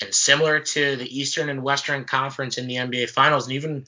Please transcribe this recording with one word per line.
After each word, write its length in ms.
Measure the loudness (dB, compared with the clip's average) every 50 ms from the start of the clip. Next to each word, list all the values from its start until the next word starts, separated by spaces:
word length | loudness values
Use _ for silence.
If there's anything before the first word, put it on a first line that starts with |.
And 120 | -6 -2 0
similar 460 | 2 4 4 4 4 4 4 2 2
to 360 | 0 -2 -2 0 0 0 0 -2
the 220 | -6 -6 -6 -6
Eastern 280 | -4 -4 -2 -2 -2 -2
and 160 | -4 -4 0
Western 400 | 0 0 0 0 -2 -4 -4 -4
Conference 540 | -2 -2 0 0 -2 -4 -4 -4 -4 -4 -4
in 100 | -4 -4
the 80 | -4
N 140 | -4 -2 -2
B 140 | -2 -2 -2
A 40 | 0
Finals, 380 | 4 4 6 6 6 4 2
and 80 | 0 -4
even, 320 | -4 -4 -4 -6 -6 -8